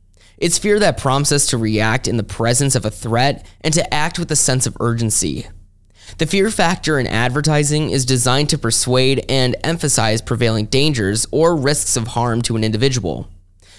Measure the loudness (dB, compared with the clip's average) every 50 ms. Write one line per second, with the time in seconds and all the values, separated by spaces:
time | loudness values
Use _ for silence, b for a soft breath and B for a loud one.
0 | _ _ b b b b b b -2 0 0 0 2 2 2 4 4 2 0 0
1 | 0 0 0 2 2 2 2 0 0 0 0 0 0 0 0 0 0 0 0 -2
2 | -2 -2 -2 -2 -2 -4 -4 -2 0 0 2 2 2 2 0 0 -2 -2 -6 -6
3 | -6 -2 0 0 2 0 0 -2 B B B B -4 -2 0 0 -2 0 -2 -2
4 | -2 -2 -2 -6 -4 -2 0 0 2 2 2 0 0 -2 -4 -2 -2 -2 0 0
5 | 0 0 0 0 -2 -2 -4 -6 -8 -10 -16 -20 -20 -20 _ _ _ _ B B
6 | B B B B -2 0 2 2 2 2 2 2 2 2 2 0 0 0 0 0
7 | 0 0 0 0 0 0 0 0 2 2 2 2 2 2 0 0 0 0 0 -2
8 | 0 2 0 2 2 2 2 2 2 2 0 0 0 0 0 0 0 2 2 4
9 | 4 4 2 0 0 0 0 2 2 2 0 -2 -2 -4 -2 -2 0 0 0 2
10 | 2 2 0 -2 -2 -4 -2 0 2 2 2 0 -2 0 2 2 2 2 2 0
11 | 0 0 0 -2 -4 -2 0 2 2 4 2 2 2 0 0 0 0 -2 -2 -2
12 | -2 -2 -2 -2 0 0 0 -2 -2 -2 -2 0 0 0 0 0 0 0 0 0
13 | -2 -4 -6 -6 -8 -12 -16 -20 -20 _ _ _ B B B